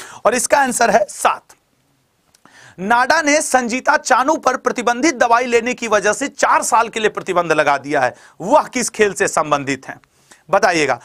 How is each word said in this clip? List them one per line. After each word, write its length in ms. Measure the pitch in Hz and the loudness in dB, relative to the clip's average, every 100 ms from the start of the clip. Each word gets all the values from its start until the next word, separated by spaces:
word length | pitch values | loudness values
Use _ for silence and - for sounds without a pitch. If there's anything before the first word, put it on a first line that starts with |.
| - - | -20 -4
और 100 | - | -2
इसका 240 | 240 - 294 | 0 0 0
आंसर 320 | 269 233 233 | 0 0 2
है 160 | 202 302 | 2 0
सात। 340 | - 233 - - _ _ _ _ _ _ _ _ _ _ - - - | -2 -2 -2 -8 _ _ _ _ _ _ _ _ _ _ -20 -20 -10
नाडा 420 | 190 240 254 311 | -2 0 2 0
ने 200 | 302 302 | 2 0
संजीता 540 | 302 254 240 247 - 294 | 2 0 0 -2 0 -2
चानू 400 | - 233 262 311 | 2 2 2 0
पर 200 | 262 254 | 0 -2
प्रतिबंधित 580 | - 233 226 240 302 | -4 -2 -2 0 0
दवाई 320 | 254 240 233 254 | 0 2 2 2
लेने 280 | 233 233 | 0 -2
की 140 | 247 233 | -6 -2
वजह 240 | 208 190 | 0 0
से 160 | 208 269 | -2 -6
चार 340 | - 240 294 | -2 0 2
साल 260 | 285 233 226 | 2 0 0
के 120 | 226 | -2
लिए 80 | 214 | -4
प्रतिबंध 440 | - 165 175 170 | -4 -2 -2 0
लगा 260 | 156 143 143 | 2 2 0
दिया 220 | 135 147 | -2 0
है। 140 | 127 - - _ | 0 -2 -14 _
वह 220 | 175 294 | 0 2
किस 280 | - 247 214 | 2 -4 -6
खेल 240 | - 208 | 0 -2
से 140 | 185 180 | 0 -2
संबंधित 600 | - 156 147 135 135 - | -2 -2 -2 -2 -6 -8
हैं? 120 | - _ _ _ - - | -20 _ _ _ -20 -2
बताइएगा। 500 | 190 202 170 143 123 | 0 2 2 0 -2